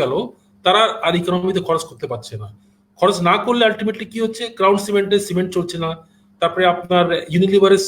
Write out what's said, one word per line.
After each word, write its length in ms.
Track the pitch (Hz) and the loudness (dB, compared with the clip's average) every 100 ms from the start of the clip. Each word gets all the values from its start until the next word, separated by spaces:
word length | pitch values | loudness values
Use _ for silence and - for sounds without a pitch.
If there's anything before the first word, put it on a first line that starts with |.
গেল, 120 | 131 151 240 - _ _ | 0 -2 -6 -12 _ _
তারা 180 | 180 202 220 - 160 | 2 4 2 0 -2
আর 100 | 175 | -2
ইকোনমিতে 440 | 175 180 185 185 | 0 -2 -2 -2
খরচ 240 | - 160 | -2 -4
করতে 240 | - 123 135 | -4 -12 -10
পারছে 300 | 117 - 110 | -10 -10 -14
না। 100 | 104 - _ _ _ _ | -14 -18 _ _ _ _
খরচ 260 | 185 180 | 0 2
না 160 | 175 208 | 0 0
করলে 280 | 247 240 226 | 0 2 2
ultimately 360 | 208 214 220 226 | 0 -4 -6 -10
কি 100 | 226 | -6
হচ্ছে, 220 | 226 226 233 - | -6 -6 -12 0
ক্রাউন 200 | 190 202 | 2 2
সিমেন্টে 420 | 208 202 196 202 | 0 -2 2 0
সিমেন্ট 300 | 202 175 180 | 0 -4 -2
চলছে 240 | 180 170 170 | -4 -4 -6
না, 120 | 165 165 - _ _ _ | -6 -8 -14 _ _ _
তারপরে 260 | 170 185 180 | -4 2 0
আপনার 400 | 175 - 180 170 165 - | 0 0 2 2 -2 -2
ইউনিলিভারের 480 | 170 190 196 190 196 | 0 4 4 6 4